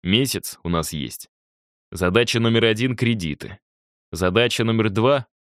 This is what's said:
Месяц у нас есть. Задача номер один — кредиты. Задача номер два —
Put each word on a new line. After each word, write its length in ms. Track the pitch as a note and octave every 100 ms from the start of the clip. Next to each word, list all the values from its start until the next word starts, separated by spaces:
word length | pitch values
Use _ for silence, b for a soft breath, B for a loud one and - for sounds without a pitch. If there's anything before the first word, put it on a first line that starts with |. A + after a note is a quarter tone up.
Месяц 560 | F2 G#2+ C3+ F#2+ - -
у 60 | E2+
нас 240 | E2+ D#2
есть. 380 | D#2 A#1+ - - _ _ _ _ _ -
Задача 500 | F2+ F2+ G#2 A#2+ A#2+
номер 240 | A2+ A2+
один — 320 | A2+ A2 B2+ A#2+
кредиты. 600 | A#2 A2+ E2 C#2+ - - _ _ _ _ _
Задача 540 | E2 F#2 G2 A#2+ -
номер 260 | A#2 A2+ A2
два — 360 | G2 B2 C#3+ - _